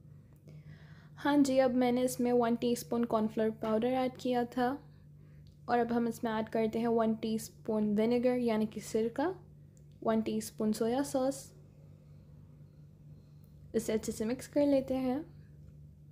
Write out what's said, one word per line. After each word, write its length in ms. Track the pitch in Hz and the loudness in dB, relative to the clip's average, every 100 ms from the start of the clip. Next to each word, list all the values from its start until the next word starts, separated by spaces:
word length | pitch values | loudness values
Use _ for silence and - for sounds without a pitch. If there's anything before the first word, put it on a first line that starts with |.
| - - - - - - - - - - - - | -18 -20 -20 -20 -20 -20 -20 -20 -20 -20 -20 -4
हाँ 220 | 285 294 | 2 4
जी, 200 | 269 262 | 6 4
अब 140 | 262 247 | 4 4
मैंने 280 | 247 247 | 2 2
इसमें 280 | 254 254 240 | 0 0 2
वन 220 | 247 233 240 | 4 4 2
टीस्पून 480 | 240 240 - 233 233 | 0 -2 -2 -2 0
कॉर्नफ्लोर 440 | 220 214 226 220 220 | 0 0 0 -2 -2
पाउडर 300 | 220 220 247 | -2 0 2
ऐड 220 | 262 254 254 | 0 -2 -4
किया 260 | 247 240 240 | -2 -2 -2
था, 300 | 254 247 285 - - - - - - - - - | 0 -2 -2 -10 -20 -20 -20 -20 -20 -20 -12 0
और 100 | 240 | 0
अब 120 | 233 | 2
हम 140 | 233 233 | 0 0
इसमें 220 | 226 233 | -2 -2
ऐड 180 | 220 220 | -2 -2
करते 300 | 226 220 226 | 0 0 0
हैं 100 | 233 | 0
वन 260 | 226 226 220 | 2 2 0
टीस्पून 720 | 220 220 - - - 214 214 | -2 -4 -6 -12 -4 -2 0
विनेगर 420 | 208 226 240 247 247 | 2 2 2 2 2
यानी 280 | 233 214 214 | 0 0 -2
कि 140 | 214 | -4
सिरका, 460 | - 220 226 254 330 381 - - - - - - | -4 -2 -2 0 -2 -2 -14 -20 -20 -20 -20 -6
वन 180 | 226 220 | 0 0
टीस्पून 500 | 220 220 220 - 214 | 0 -4 -6 -2 -2
सोया 300 | 214 226 254 | 0 0 0
सॉस। 400 | 277 269 262 269 - - - - - - - - - - - - - - - - - - - - - - - | 0 0 0 -2 -10 -20 -20 -20 -20 -20 -20 -20 -20 -20 -20 -20 -20 -20 -20 -20 -20 -20 -20 -20 -20 -20 -6
इसे 180 | 226 220 | -4 -2
अच्छे 200 | 220 226 | -4 -4
से 120 | 214 | -4
मिक्स 240 | 214 262 - | -4 -6 -2
कर 180 | 294 285 | 2 4
लेते 280 | 277 262 262 | 4 2 -2
हैं। 220 | 254 269 330 - - - - - - - - | -2 -4 -6 -16 -20 -20 -20 -20 -20 -20 -20